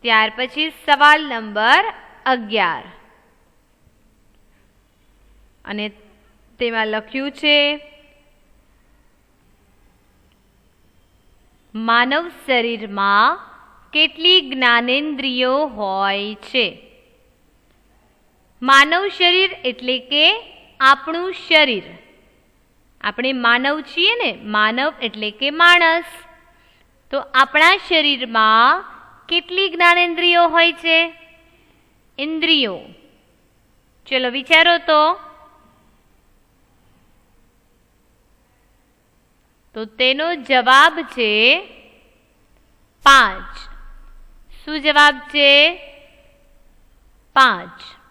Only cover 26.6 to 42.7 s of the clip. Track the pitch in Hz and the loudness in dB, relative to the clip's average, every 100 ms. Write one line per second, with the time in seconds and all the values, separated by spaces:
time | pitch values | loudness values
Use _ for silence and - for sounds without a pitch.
26.6 | _ _ _ _ _ 277 - 262 269 302 | _ _ _ _ _ -10 -2 0 2 4
27.6 | 320 381 - 330 294 269 247 226 220 220 | 2 2 0 0 0 -2 -4 0 2 4
28.6 | 247 349 - - - _ - 339 349 359 | 4 0 -4 -20 -20 _ -6 -6 -4 -4
29.6 | 392 339 349 349 349 339 349 349 339 330 | -4 2 2 4 0 0 2 2 2 2
30.6 | 339 339 330 330 330 330 _ _ _ _ | 0 0 -2 0 -2 -8 _ _ _ _
31.6 | _ _ _ _ _ - 294 320 330 311 | _ _ _ _ _ -12 -10 -6 -2 0
32.6 | 233 185 - 175 _ _ _ _ _ _ | -2 -8 -16 -20 _ _ _ _ _ _
33.6 | _ _ _ _ - 262 254 247 269 320 | _ _ _ _ -8 -4 -4 -6 0 2
34.6 | 339 339 339 302 311 370 - - - _ | 4 2 2 2 2 -2 -10 -20 -20 _
35.6 | _ _ _ _ _ _ _ _ _ _ | _ _ _ _ _ _ _ _ _ _
36.6 | _ _ _ _ _ _ _ _ _ _ | _ _ _ _ _ _ _ _ _ _
37.6 | _ _ _ _ _ _ _ _ _ _ | _ _ _ _ _ _ _ _ _ _
38.6 | _ _ _ _ _ _ _ _ _ _ | _ _ _ _ _ _ _ _ _ _
39.6 | _ 220 220 - 254 269 320 349 240 262 | _ -14 -14 -2 -2 -2 -4 -6 -2 0
40.6 | 240 262 320 320 285 - 226 214 233 320 | 4 4 4 0 -12 -6 -2 0 2 0
41.6 | 403 - _ _ _ _ _ _ _ _ | -4 -20 _ _ _ _ _ _ _ _
42.6 | _ | _